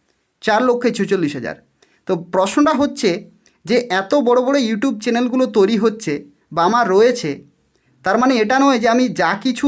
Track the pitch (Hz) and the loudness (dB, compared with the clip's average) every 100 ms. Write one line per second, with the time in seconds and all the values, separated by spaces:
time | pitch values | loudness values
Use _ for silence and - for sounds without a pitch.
0 | _ _ _ _ - 214 254 240 247 220 | _ _ _ _ -2 0 2 0 -2 -2
1 | 185 190 151 147 101 76 _ _ _ _ | -2 0 -2 -4 -10 -12 _ _ _ _
2 | - 175 170 185 196 294 294 269 285 - | -6 -6 -2 -2 0 2 2 2 -2 -2
3 | 220 208 - _ _ _ 160 240 240 - | -2 -2 -8 _ _ _ -2 -2 0 -4
4 | 196 294 240 247 254 285 226 214 277 214 | 0 0 2 2 2 0 0 -2 -4 -4
5 | 247 233 247 254 254 214 190 226 220 220 | -2 -2 -2 0 0 2 2 2 0 -2
6 | - 147 - _ _ 160 175 233 226 190 | -6 -8 -10 _ _ 0 2 2 2 4
7 | 233 240 156 139 - _ _ _ _ _ | 4 2 -6 -8 -14 _ _ _ _ _
8 | 185 220 254 240 214 269 277 247 226 240 | -2 2 2 2 2 2 2 2 2 2
9 | 247 170 165 202 262 247 | 0 0 -2 -2 -4 -2